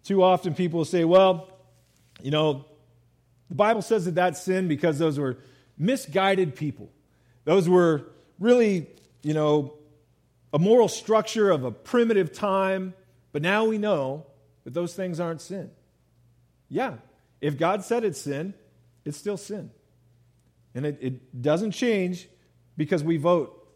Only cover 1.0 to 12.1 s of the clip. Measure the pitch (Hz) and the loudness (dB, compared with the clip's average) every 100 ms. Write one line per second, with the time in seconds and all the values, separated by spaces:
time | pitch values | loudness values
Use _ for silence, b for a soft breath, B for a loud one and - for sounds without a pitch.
1 | 165 185 190 180 - - _ _ _ _ | 6 6 6 2 -6 -20 _ _ _ _
2 | _ - 127 151 156 135 - _ _ _ | _ -12 -4 0 0 -2 -10 _ _ _
3 | _ _ _ _ _ 151 208 226 - 220 | _ _ _ _ _ 0 2 2 0 -2
4 | 175 165 180 147 - 185 180 143 170 147 | 0 0 0 -2 -4 -2 -2 0 0 0
5 | 165 143 135 120 b b b - 175 262 | 0 0 -4 -6 b b b -4 -2 -2
6 | - 165 190 190 175 - 151 - 135 _ | -2 0 2 2 -2 -4 -8 -8 -18 _
7 | _ _ _ _ - 190 170 180 170 151 | _ _ _ _ 2 2 6 4 4 2
8 | - B B - 214 247 220 185 139 - | -4 B B -2 4 4 4 0 -4 -18
9 | _ _ 147 156 151 151 135 - _ _ | _ _ -4 0 2 0 -2 -14 _ _
10 | _ _ _ _ _ 151 190 240 214 - | _ _ _ _ _ 0 4 4 4 0
11 | - 214 214 226 202 156 127 107 - 247 | 0 0 0 0 2 2 -2 -10 -2 0
12 | 226 | 2